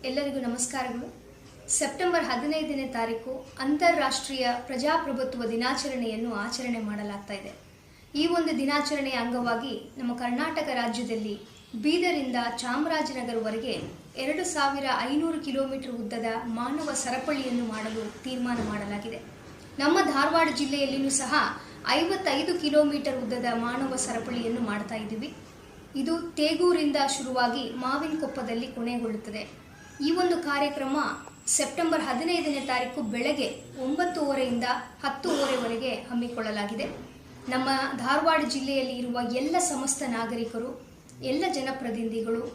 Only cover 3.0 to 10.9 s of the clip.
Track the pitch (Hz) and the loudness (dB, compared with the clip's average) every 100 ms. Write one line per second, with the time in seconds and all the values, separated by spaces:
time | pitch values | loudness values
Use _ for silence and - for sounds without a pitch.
3 | 226 226 254 262 - - 269 294 349 339 | -2 -2 -4 -8 -10 -4 2 6 6 6
4 | 269 - - 269 247 240 - 254 294 330 | 2 0 -4 0 0 0 -4 0 2 2
5 | 285 254 262 247 226 226 247 262 277 254 | 2 -2 -2 -2 -2 0 0 0 -2 -2
6 | 226 214 233 202 220 240 254 226 208 208 | -2 -2 -2 -2 -4 -4 -2 -2 -2 -4
7 | 208 202 - 196 202 - - - - - | -4 -6 -8 -10 -10 -16 -20 -20 -20 -20
8 | - 285 330 349 320 233 269 294 285 294 | -6 0 4 4 2 2 2 2 2 0
9 | 269 254 240 247 240 226 277 214 - 269 | 0 0 0 0 0 0 -2 -6 -8 -6
10 | 247 233 240 247 320 311 294 254 226 | -4 -2 0 0 0 0 -2 0 0